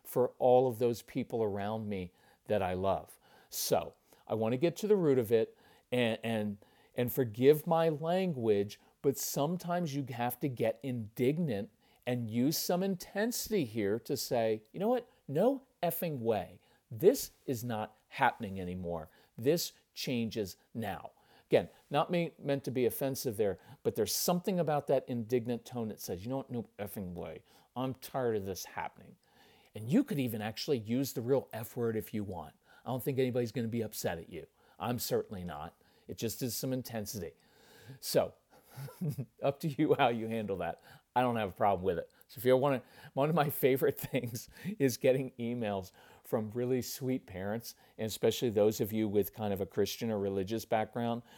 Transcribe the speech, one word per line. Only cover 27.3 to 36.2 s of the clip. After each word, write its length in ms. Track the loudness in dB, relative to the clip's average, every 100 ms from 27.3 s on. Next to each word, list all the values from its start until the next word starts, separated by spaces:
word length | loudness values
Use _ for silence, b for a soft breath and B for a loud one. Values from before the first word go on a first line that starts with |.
| -12 _ b b -6
I'm 180 | -4 -6
tired 420 | -8 -2 0 0
of 80 | -2
this 200 | -6 -8
happening." 500 | -8 -8 -10 -20 -20 b b b b b -12
And 120 | 2
you 160 | 2
could 160 | 2 0
even 220 | -2 -2
actually 380 | -6 -6 -2 -2
use 340 | 0 0 0
the 80 | -4
real 260 | 2 0 0
F 240 | -10 -8 -4
word 180 | -2 -2
if 160 | -4
you 120 | -6
want. 320 | -6 -8 -10 -16 b b -6
I 40 |
don't 140 | -4
think 160 | -2 0
anybody's 320 | 0 0 -2
gonna 160 | -2 -4
be 160 | -2
upset 340 | -4 -4 -6 -6
at 140 | -10
you. 160 | -14 -14 _ b b
I'm 180 | -4 -4
certainly 460 | 0 -2 -2 -8
not. 320 | -8 -8 -10 -14 b b b
It 100 |
just 240 | -6